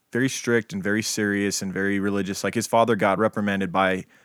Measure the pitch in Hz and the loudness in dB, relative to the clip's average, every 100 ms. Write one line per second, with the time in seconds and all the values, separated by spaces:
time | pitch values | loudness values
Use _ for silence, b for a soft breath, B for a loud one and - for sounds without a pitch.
0 | _ 120 131 - - 117 - 101 95 107 | _ -2 -2 -2 0 0 0 -4 -2 -2
1 | 107 - 104 101 101 - 98 92 98 101 | -2 -2 0 0 0 -2 -4 -4 -2 0
2 | 101 101 95 95 101 117 107 117 113 110 | 0 -2 -2 -4 -4 -2 0 2 4 2
3 | 104 95 110 - 104 98 92 95 95 92 | 2 4 2 0 -2 0 0 2 2 0
4 | - b | -4 b